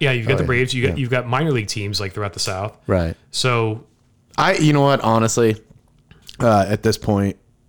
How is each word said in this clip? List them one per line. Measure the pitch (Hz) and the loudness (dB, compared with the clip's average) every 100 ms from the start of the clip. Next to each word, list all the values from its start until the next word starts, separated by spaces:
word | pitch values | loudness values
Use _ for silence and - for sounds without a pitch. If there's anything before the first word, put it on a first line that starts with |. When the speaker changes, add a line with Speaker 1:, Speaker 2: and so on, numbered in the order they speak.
Speaker 1:
yeah, | 139 | -2
you've | 123 110 | 0 0
got | |
Speaker 2:
Oh, | 135 | 0
Speaker 1:
the | |
Speaker 2:
yeah. | 131 | 0
Speaker 1:
Braves. | 123 127 | 0 0
You | 131 135 | 0 -2
got, | |
Speaker 2:
Yeah. | 143 | -2
Speaker 1:
you've | 123 | -2
got | 127 120 | -2 0
minor | 127 160 | -2 0
league | 123 98 | -2 -4
teams, | 107 101 104 | -6 -6 -6
like, | 98 | -6
throughout | 107 101 | -6 -8
the | - | -6
South. | 110 92 107 - - | -6 -6 -8 -10 -2
Speaker 2:
Right. | 92 82 - _ | -2 -2 -6 _
Speaker 1:
So | - 127 117 110 110 - _ _ _ _ - | -4 0 0 -2 -4 -12 _ _ _ _ -2
Speaker 2:
I, | 151 - | 0 2
you | 151 | 2
know | 147 | 4
what? | 139 135 | 4 2
Honestly, | 113 113 110 120 113 107 - _ _ _ _ - - - | 2 2 2 2 2 0 -8 _ _ _ _ -20 -20 -2
uh, | 120 104 95 | 2 4 2
at | 110 | 0
this | 113 - | 0 -2
point, | - 101 98 - _ _ | 0 0 0 -4 _ _